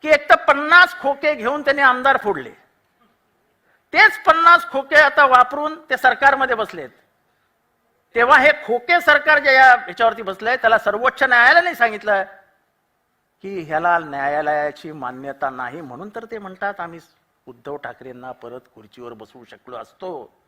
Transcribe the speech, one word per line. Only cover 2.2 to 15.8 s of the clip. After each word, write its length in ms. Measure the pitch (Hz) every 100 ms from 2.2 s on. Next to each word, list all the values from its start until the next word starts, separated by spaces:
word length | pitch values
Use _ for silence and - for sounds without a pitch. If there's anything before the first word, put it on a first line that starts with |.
| 214 170 120 - _ _ _ _ _ _ _ _ _ _ _ _ _
तेच 320 | 330 427 415
पन्नास 460 | - 320 339 339 339
खोके 260 | 269 277 302
आता 300 | 294 294 277
वापरून 540 | 254 247 285 294 311 -
ते 60 | 254
सरकारमध्ये 600 | 262 247 277 269 262 233
बसलेत, 320 | 208 175 131 _ _ _ _ _ _ _ _ _ _ _ _
तेव्हा 240 | 233 240 285
हे 120 | 277 294
खोके 360 | - 233 240 349
सरकार 380 | 339 294 302 302
जे 160 | 277
या 180 | 262 262
ह्याच्यावरती 500 | 247 254 175 226 220
बसलंय, 340 | 214 190 220 254
त्याला 220 | 233 220
सर्वोच्च 440 | - 208 247 -
न्यायालयाने 520 | 269 240 240 330 359
सांगितलं 480 | 330 233 214 208 202 190 - _ _ _ _ _ _ _ _ _ _
की 180 | 190 196
ह्याला 380 | 156 156 170 170
न्यायालयाची 920 | 160 139 139 147 151 151 147 143 160
मान्यता 580 | 156 127 127 139 139 139
नाही, 300 | 131 127 143